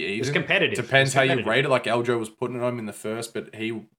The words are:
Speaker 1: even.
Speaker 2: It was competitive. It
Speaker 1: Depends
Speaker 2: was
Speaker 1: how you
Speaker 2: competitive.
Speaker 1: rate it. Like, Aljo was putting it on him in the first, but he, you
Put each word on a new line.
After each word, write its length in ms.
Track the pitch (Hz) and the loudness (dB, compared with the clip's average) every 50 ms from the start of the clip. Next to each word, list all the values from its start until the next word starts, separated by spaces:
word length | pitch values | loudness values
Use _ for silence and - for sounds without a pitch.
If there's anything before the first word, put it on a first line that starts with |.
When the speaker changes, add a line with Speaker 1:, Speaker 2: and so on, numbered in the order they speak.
| 80 | -4
Speaker 1:
even. 120 | 87 101 | -4 -2
Speaker 2:
It 40 | 110 | -2
was 100 | 131 127 | -2 0
competitive. 480 | 143 185 156 - 170 196 170 123 107 127 | 0 0 0 0 0 2 2 0 0 -2
It 40 | 123 | -2
Speaker 1:
Depends 260 | - 135 135 135 135 | 2 4 4 4 4
Speaker 2:
was 60 | - | 4
Speaker 1:
how 80 | 139 135 | 4 4
you 80 | 135 | 4
Speaker 2:
competitive. 200 | 131 127 104 110 | 4 2 2 2
Speaker 1:
rate 140 | 113 127 143 | 2 2 4
it. 40 | 147 | 4
Like, 160 | 131 120 - | 2 2 2
Aljo 300 | 107 113 120 117 120 120 | 2 0 2 2 2 0
was 140 | 117 110 107 | 0 -2 -4
putting 240 | - - 127 120 123 | -8 -6 -6 -4 -4
it 80 | 123 120 | -2 -2
on 120 | 123 120 | -2 -2
him 40 | 120 | -4
in 80 | 107 | -6
the 60 | 107 101 | -8 -10
first, 420 | - - 107 110 117 117 - - | -8 -6 -6 -6 -6 -6 -8 -8
but 180 | 110 - - - | -8 -8 -8 -8
he, 100 | 107 110 | -6 -4
you 220 | 113 113 107 - - _ | -4 -4 -6 -8 -14 _